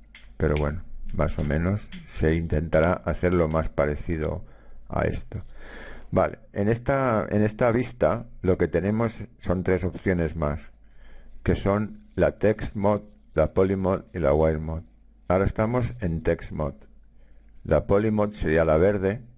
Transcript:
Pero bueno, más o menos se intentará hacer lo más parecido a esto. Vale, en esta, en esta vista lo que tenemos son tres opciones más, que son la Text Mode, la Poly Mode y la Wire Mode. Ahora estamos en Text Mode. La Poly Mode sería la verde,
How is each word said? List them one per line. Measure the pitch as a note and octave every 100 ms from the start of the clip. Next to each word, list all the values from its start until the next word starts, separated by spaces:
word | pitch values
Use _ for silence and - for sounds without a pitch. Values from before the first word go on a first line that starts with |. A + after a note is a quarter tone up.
| - - - -
Pero | D#2 D2+
bueno, | D2 D#2+ - - -
más | - D2+ -
o |
menos | D2+ D2 F2 G#2 - - -
se | - D#2+
intentará | E2 E2 D2+ D#2+ D#2+ E2
hacer | F2+ - D#2 F2+
lo | F2 D#2+
más | D#2+ D#2+
parecido | - D2 D2 - E2 D#2 D#2+ - - - - -
a | -
esto. | - - - - - - - - - - -
Vale, | F#2+ E2 - -
en | - G2+
esta, | A#2 A#2+ C3+ C3 G#2+ -
en | G#2
esta | G#2 - B2
vista | A2+ B2 - D#2+ A2 A#2+ -
lo | F2+ F2
que | E2+
tenemos | E2 F#2 A2 A#2 - G2+ -
son | - F#2
tres | F2+ F#2
opciones | F#2 D2+ - F2 D#2+
más, | D#2 D2+ D2 - - - - - - - -
que | -
son | F2 G2 G2+ G#2+ - - -
la | E2 -
Text | G2+ A2 -
Mode, | G#2+ G2+ G#2 - - -
la | - D#2
Poly | - F#2+ G2
Mode | F#2 F#2+ -
y | F2+
la | D2
Wire | D2+ D#2+ D#2+
Mode. | D#2 E2 - - - - -
Ahora | F#2+
estamos | G2 - A2 B2 A#2+ -
en | F#2 D#2+
Text | D#2+ E2 -
Mode. | E2 D2 - - - - - - - - -
La | - D#2 -
Poly | G2+ A2
Mode | G#2+ G#2
sería | G#2 - D#2
la | D#2+ D#2
verde, | F#2 G#2 F#2+ - -